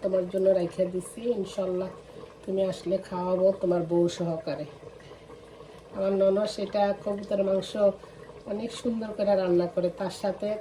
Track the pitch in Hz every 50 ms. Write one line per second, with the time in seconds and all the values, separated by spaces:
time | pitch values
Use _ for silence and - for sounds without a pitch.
0 | - 196 185 190 180 180 190 196 190 190 190 185 170 165 - 175 185 180 180 180
1 | 175 - - 220 226 240 233 208 190 190 - - 190 185 185 185 190 185 185 -
2 | - - - - - - - - - - 190 190 190 185 180 - - 175 190 190
3 | 190 - 185 180 180 180 185 185 185 196 196 - - 180 175 175 165 160 170 175
4 | 170 175 - - 175 165 165 160 - 160 - - 151 - - - - - - -
5 | - - - - - - - - - - - - - - - - - - - 202
6 | 190 196 202 196 196 196 190 202 214 208 - - 202 196 - 208 202 202 196 -
7 | - 208 202 202 208 - 208 196 196 196 196 190 180 - - 214 208 196 190 -
8 | - - - - - - - - - - 202 208 226 233 - - - 247 226 220
9 | 220 214 208 - 202 202 202 190 190 180 175 175 175 175 - 185 180 180 175 -
10 | 196 185 - - - 196 185 - 208 208 214 214